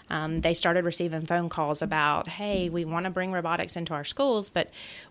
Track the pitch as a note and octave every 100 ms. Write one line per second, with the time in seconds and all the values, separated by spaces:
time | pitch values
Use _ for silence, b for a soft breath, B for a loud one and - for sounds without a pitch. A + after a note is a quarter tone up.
0 | B D#3+ D#3 D#3+ E3 E3+ F3+ F3 F3 E3
1 | F3 D#3+ D#3 F3 E3+ E3 D3+ D3+ D#3 D#3
2 | D3 D3 - E3 G#3 G3 F3+ E3+ D#3+ E3
3 | F#3 F3+ F#3 F#3 E3 E3+ F3+ - E3 D#3
4 | D3 - C#4 A3 G3+ - - B B B
5 | B